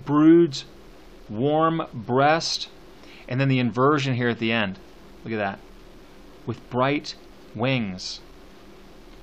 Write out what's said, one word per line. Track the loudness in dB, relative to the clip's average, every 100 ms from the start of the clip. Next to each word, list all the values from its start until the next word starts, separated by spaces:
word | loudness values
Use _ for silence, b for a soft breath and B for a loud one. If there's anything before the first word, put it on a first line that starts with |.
| -2
broods, | 4 8 8 6 0 -14 -20 -20 -20 -20 -20 -14
warm | -4 0 2 2 0 -6
breast, | -10 -2 2 4 2 -2 -8 -10 -16 -20 -20 B B B
and | -2
then | 0
the | 2
inversion | 0 2 2 2 -2
here | -2 -2
at | -2
the | -2
end. | 0 -2 -6 -16 -20 -20 -18
Look | -8
at | -4
that. | -4 -6 -16 -20 -20 -20 -20 -20 -20 -16 -12
"With | -12 -8
bright | -2 -2 -2 -6 -16 -20 -20 -18
wings." | -6 -2 -2 -4 -8 -12 -14 -18 -20 -20 -20 -20 -20 -20 -20 -20 -20